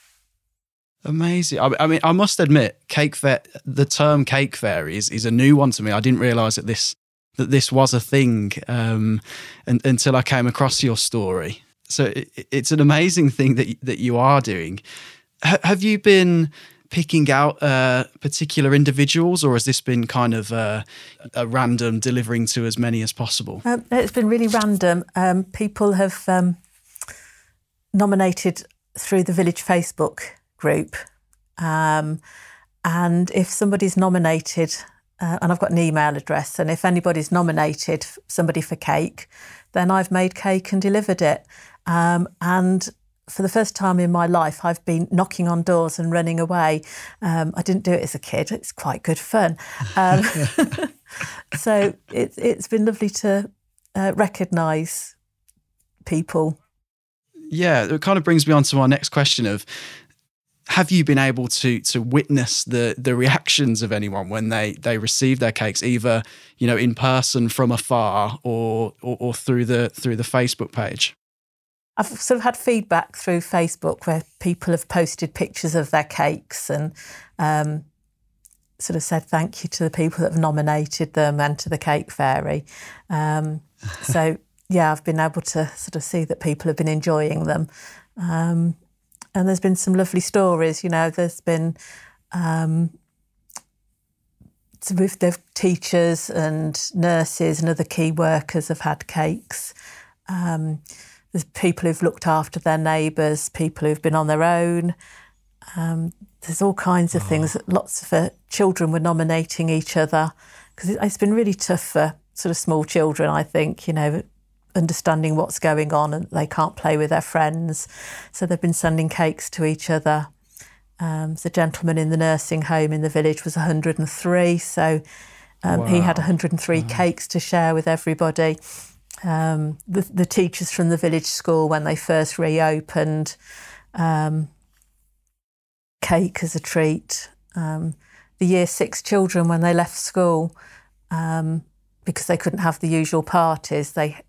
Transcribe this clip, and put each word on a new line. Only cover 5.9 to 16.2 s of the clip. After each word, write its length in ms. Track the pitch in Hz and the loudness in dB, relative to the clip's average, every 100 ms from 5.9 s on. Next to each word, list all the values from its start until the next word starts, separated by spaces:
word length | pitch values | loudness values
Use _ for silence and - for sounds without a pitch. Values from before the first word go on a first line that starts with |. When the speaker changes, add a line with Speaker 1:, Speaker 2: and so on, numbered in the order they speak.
Speaker 1:
I 80 | 104 | 0
didn't 200 | 120 120 | 2 2
realise 340 | 123 117 110 104 | 2 2 2 0
that 100 | 92 | -4
this, 300 | 113 - - _ _ _ - | -2 -2 -6 _ _ _ -6
that 160 | 131 | 2
this 200 | 135 - | 2 4
was 200 | 131 135 | 4 4
a 60 | 123 | 2
thing, 540 | - 143 127 113 101 - - | 2 2 4 2 0 -4 -6
um, 500 | 120 113 110 110 107 - - - - - | -2 0 0 0 -2 -4 -16 -18 -12 -2
un-, 140 | 120 | 0
until 320 | 139 123 143 127 | 2 2 4 2
I 60 | |
came 260 | - 131 123 | 2 2 2
across 340 | - 131 - | 2 0 2
your 140 | 131 113 | 0 0
story. 640 | - 117 95 92 80 - _ _ - | -2 -2 -2 -2 -4 -10 _ _ -8
So 160 | - 123 104 | -2 -2 -2
it, 320 | - - - | -8 -12 -4
it's 200 | 139 - | -2 0
an 80 | 156 | 4
amazing 500 | 147 147 180 175 147 | 6 6 4 4 2
thing 240 | 123 135 120 | 4 2 2
that, 200 | 131 117 | 0 -4
that 160 | 127 110 | -6 -4
you 180 | 123 120 | 0 2
are 220 | 131 143 | 6 4
doing. 400 | 117 92 82 95 - - - - _ - 151 | 4 -2 -6 -10 -14 -20 -20 -20 _ -4 0
H-, 140 | 190 175 | 2 2
have 180 | 196 | 2
you 160 | 208 208 | 2 2
been 500 | 208 196 | 6 6